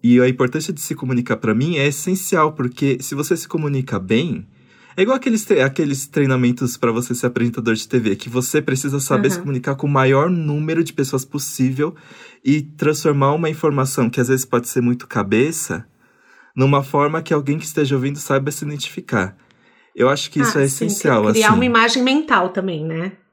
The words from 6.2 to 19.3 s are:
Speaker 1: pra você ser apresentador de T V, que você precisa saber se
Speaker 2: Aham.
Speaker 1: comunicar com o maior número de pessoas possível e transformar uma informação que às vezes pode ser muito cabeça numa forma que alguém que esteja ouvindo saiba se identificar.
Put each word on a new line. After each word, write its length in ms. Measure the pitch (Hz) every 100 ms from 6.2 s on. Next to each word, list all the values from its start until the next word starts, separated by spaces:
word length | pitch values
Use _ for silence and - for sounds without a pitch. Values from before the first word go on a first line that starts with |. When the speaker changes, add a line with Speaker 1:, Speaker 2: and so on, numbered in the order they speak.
| 139 127 123 123 127 -
Speaker 1:
pra 140 | 120
você 240 | 113 123 120
ser 100 | 127
apresentador 480 | 123 120 117 110
de 140 | 110 -
T 100 | 127
V, 160 | 110 98
que 140 | -
você 320 | 123 127 151
precisa 380 | 147 131 143 139
saber 300 | 139 127 113
se 60 | 175
Speaker 2:
Aham. 60 |
Speaker 1:
comunicar 320 | 156 127 147 135
com 120 | 147
o 20 |
maior 400 | 139 131 135 165
número 540 | 175 156 147 156 165
de 100 | 165
pessoas 320 | - 139 135 -
possível 680 | 143 - - 127 131 147 - - - - - -
e 160 | 151
transformar 720 | 143 - 147 151 160 143 139
uma 160 | 156 160
informação 600 | 156 160 139 135 - 117
que 100 | 123
às 80 | 127
vezes 180 | 131 -
pode 220 | 120 120
ser 140 | 127
muito 260 | 120 123 -
cabeça 800 | - 98 107 143 160 - 85 - _ _ _ _ _ _ -
numa 280 | 135 139
forma 380 | 135 - 147 160
que 100 | 156
alguém 240 | 156 139 151
que 80 | -
esteja 300 | - 143 135
ouvindo 240 | 135 143
saiba 320 | - 135 139
se 140 | 143 147
identificar. 680 | 147 - - - 110 95